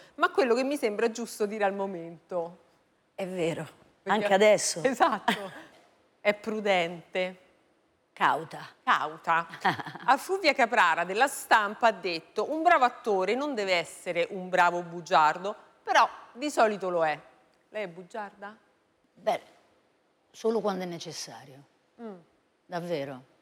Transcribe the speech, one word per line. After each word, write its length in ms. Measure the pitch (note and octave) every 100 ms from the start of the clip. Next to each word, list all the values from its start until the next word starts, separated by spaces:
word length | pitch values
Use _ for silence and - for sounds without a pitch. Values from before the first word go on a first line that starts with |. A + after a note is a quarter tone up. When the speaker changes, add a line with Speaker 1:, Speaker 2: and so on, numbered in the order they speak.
| - -
Speaker 1:
ma 140 | F4+
quello 260 | F#4+ B3+ A#3
che 80 |
mi 140 | C4+ D4
sembra 340 | A3+ G#3 A#3
giusto 340 | A3+ A#3 - G#3
dire 200 | G#3+ G3+
al 80 |
momento. 840 | G3 G3 F3 E3+ E3+ - F3+ E3+ F3+ _ _ _ _ _
Speaker 2:
È 140 | - F#3
vero, 400 | F#3 E3 D3+ D3+ - _ _
Speaker 1:
Perché 180 | A3 C4+
Speaker 2:
anche 120 | G#3
adesso. 480 | G3 G#3+ G3 - E3+
Speaker 1:
Esatto. 680 | B3+ B3+ E4+ G#3+ - G#3 F#3+ - - -
<laughs> 380 | _ _ _ _
È 120 | G#3
prudente. 1080 | G#3 A3 G#3+ G3+ F#3 E3+ F3 - F#3+ F#3 F#3 _ _ _ _ _ _ _ -
Speaker 2:
Cauta. 400 | D#3+ C#3 D#3+ D3 D3+ -
Speaker 1:
Cauta. 640 | - E3 D3 D#3 F3 E3 E3+ -
Speaker 2:
<laughs> 400 | F#3+ D3 D#3 -
Speaker 1:
A 140 | - C4+
Fulvia 360 | - F#4+ E4
Caprara 520 | C4+ A3+ A3+ F3 D#3+ F3
della 220 | G3+ C#4
Stampa 600 | - - A#3 G3+ G#3+ A#3
ha 40 |
detto: 580 | G3 F3+ E3 - - G#3+
"Un 100 | D#4
bravo 200 | E4+ D#4+
attore 500 | B3 - A#3 G3 F#3
non 200 | A#3+ D4 A3+
deve 160 | G3 F3
essere 520 | D#3+ - F#3 E3+ E3+
un 180 | G3 F#3
bravo 320 | F3+ F3 F3
bugiardo", 720 | F3 F3 E3 F3 D3+ F3 F#3+ G#3+ - _
però 220 | A4 D#4+ A3+ - -
di 160 | A#3 D4
solito 380 | C4+ A3 G3+ F#3
lo 160 | F3 D#3
è. 120 | D3+ - _ _ _ _
Lei 140 | G#3+
è 40 | F#3+
bugiarda? 680 | E3+ F3 A3+ G3+ G3+ G3+ A3 _ _ _ _ _
Speaker 2:
Beh, 280 | _ G3 - - _ _ _ _ _ _ _ _
solo 280 | - A3+ A3+
quando 240 | G3+ F#3
è 20 | F3+
necessario. 760 | E3 D#3+ D3 - A2+ C#3 C3+ C#3 _ _ -
Speaker 1:
Mm. 120 | A3+ F3+ D#3+ _ _ _ -
Speaker 2:
Davvero. 580 | F3 F3 D#3 C#3 C3 C3+ _